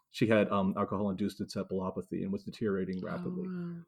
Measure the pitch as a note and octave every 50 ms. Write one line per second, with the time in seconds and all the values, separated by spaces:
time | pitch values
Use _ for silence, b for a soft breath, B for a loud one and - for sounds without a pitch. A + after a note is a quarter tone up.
0 | _ _ - - A#2+ G#2+ A2+ G#2+ G2 F#2+ G2+ G2+ F#2+ F#2+ - G2+ G2 - G#2 F#2+
1 | G#2 G2+ F#2 F#2 G2+ F#2+ - - G2 - - G#2 F#2+ - F#2+ F#2+ F#2 F#2 - F#2+
2 | F2+ - F2+ F#2 F#2 F#2+ G2 G2+ - A2 - - A#2 G#2 G2 F#2+ F#2+ F#2 F#2 F#2
3 | F2+ F2 F2 - F3+ F3+ F3+ F3+ F#3 F#3 F3+ F3+ F3 F3 E3+ E3+ E3+